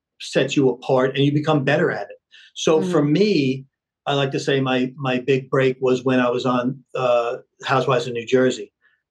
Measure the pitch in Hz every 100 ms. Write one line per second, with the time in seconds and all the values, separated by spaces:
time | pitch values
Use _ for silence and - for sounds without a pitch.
0 | _ - - 165 131 147 131 - - 131
1 | 135 139 143 143 156 151 135 151 147 107
2 | 104 - _ - - - - 190 185 165
3 | 147 160 214 170 131 135 - _ _ _
4 | 139 139 135 139 147 135 131 127 127 -
5 | 135 127 135 135 135 143 131 127 127 127
6 | 127 127 123 123 127 123 123 - - 139
7 | 127 120 117 127 - - - 135 139 123
8 | 123 117 113 127 127 110 101 _ _ _
9 | _